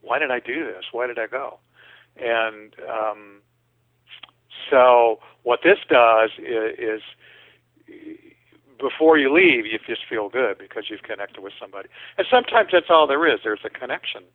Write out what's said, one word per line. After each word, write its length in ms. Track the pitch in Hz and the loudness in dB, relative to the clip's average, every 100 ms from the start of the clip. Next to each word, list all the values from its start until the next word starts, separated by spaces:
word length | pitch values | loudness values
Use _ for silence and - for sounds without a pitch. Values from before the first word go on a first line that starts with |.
Why 180 | - 123 | -4 -4
did 100 | 147 | -2
I 100 | 123 | -4
do 260 | - 139 143 | -6 -10 -10
this? 200 | 92 - | -12 -12
Why 160 | 117 123 | -8 -8
did 120 | 117 | -8
I 80 | 113 | -8
go?" 320 | 127 131 - _ _ _ _ _ _ | -8 -12 -16 _ _ _ _ _ _
And, 580 | 120 113 113 107 107 - - | -4 -2 -4 -8 -20 -20 -10
um, 520 | 113 110 104 101 101 _ _ _ _ _ _ _ - - _ _ - - | -6 -6 -8 -16 -20 _ _ _ _ _ _ _ -20 -20 _ _ -20 0
so 500 | 139 127 120 117 110 - _ | 4 6 6 4 0 -10 _
what 180 | - 120 | -4 0
this 160 | - 202 - | 2 2 2
does 420 | 139 117 110 113 - | 4 6 4 2 -4
is, 400 | 113 117 110 - | -8 -6 -6 -6
is 240 | 117 110 - - _ _ _ _ _ _ _ - - - _ _ _ _ _ _ | -8 -8 -12 -20 _ _ _ _ _ _ _ -20 -20 -20 _ _ _ _ _ _
before 400 | 135 - 160 156 | -10 0 4 4
you 160 | 135 | 4
leave, 320 | 151 185 127 107 | 4 2 2 -4
you 140 | 110 - | -10 -8
just 140 | 117 - | -12 -8
feel 180 | 117 101 | -8 -6
good 300 | 120 123 95 | -4 -4 -6
because 320 | - 117 101 | -12 -14 -14
you've 140 | 107 | -16
connected 380 | - 104 101 - | -14 -14 -14 -16
with 120 | 98 - | -20 -18
somebody. 300 | 104 98 98 - - - | -20 -18 -20 -20 -18 -6
And 100 | 185 | 2
sometimes 400 | 254 240 233 202 | 2 4 0 2
that's 160 | 180 - | 0 4
all 180 | 165 151 | 4 4
there 180 | 139 165 | 2 2
is. 140 | 113 | 0
There's 160 | 113 107 | -2 -6
a 60 | 110 | -8
connection. 540 | - 127 160 - - 90 | -14 -12 -10 -10 -14 _